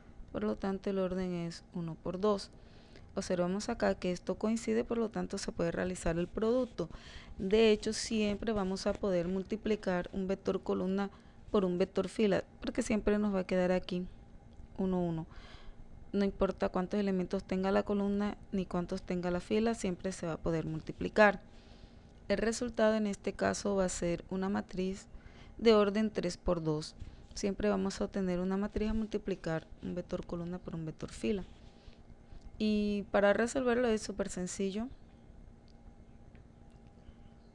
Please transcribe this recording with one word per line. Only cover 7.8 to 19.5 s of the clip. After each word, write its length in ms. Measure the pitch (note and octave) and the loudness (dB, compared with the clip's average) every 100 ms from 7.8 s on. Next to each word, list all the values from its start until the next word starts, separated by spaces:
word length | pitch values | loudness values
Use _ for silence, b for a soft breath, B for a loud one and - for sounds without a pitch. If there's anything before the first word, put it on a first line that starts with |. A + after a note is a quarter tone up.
| A3 | 2
siempre 600 | A3 - A3+ G#3 G3+ A3 | -4 -2 0 2 0 0
vamos 340 | G#3+ F#3+ F#3+ G#3 | 0 0 0 0
a 60 | |
poder 340 | G3+ G#3 F3+ E3+ | 0 2 2 2
multiplicar 840 | F#3+ F#3 G#3+ A3 G#3+ G3 F3+ F3 | -2 -2 -2 0 0 2 0 0
un 160 | G3 F#3+ | -2 -2
vector 340 | G3 - F#3+ | 0 0 0
columna 480 | G3 G3 F#3 F#3+ G3 B B B - | 0 0 0 0 -2 B B B 0
por 140 | G#3+ | 2
un 140 | F#3+ F3+ | 4 2
vector 300 | F#3+ - F#3 | 2 0 -2
fila, 360 | - G#3+ F3+ - - | 2 4 4 0 -6
porque 220 | B3+ B3 | -4 -2
siempre 360 | A#3 G#3+ G#3 G#3 | 0 2 2 2
nos 160 | G#3 | 2
va 60 | F#3+ | 0
a 60 | F#3 | 0
quedar 260 | F#3 F3+ | 2 4
aquí 340 | F#3 F3+ F3+ F3+ - - - - - - - | 2 0 -4 -4 -10 -18 -20 -18 -18 -10 -2
uno, 240 | F#3+ F3+ | 0 2
uno. 240 | F3 E3 E3 B B B B B - - - | 0 -2 -6 B B B B B -16 -16 -4
No 120 | G3 | 0
importa 440 | G3+ - F#3+ F#3 G3+ | 0 2 0 2 -2
cuántos 320 | F#3 F3+ G#3 | 0 0 0
elementos 420 | G3 F#3 F3+ F#3+ | 2 0 0 -2
tenga 300 | - F#3 F#3+ | -2 0 2
la 100 | G3+ | 2
columna 540 | G#3 G#3 G3+ G3+ G#3 - - | 2 2 2 0 0 -4 -4
ni 140 | G3 F3+ | -4 -2
cuántos 360 | F3+ F3 F#3+ | -2 -2 -4
tenga 300 | - F3+ F3 | -2 -2 0
la 80 | F3 | -2
fila, 340 | - | 0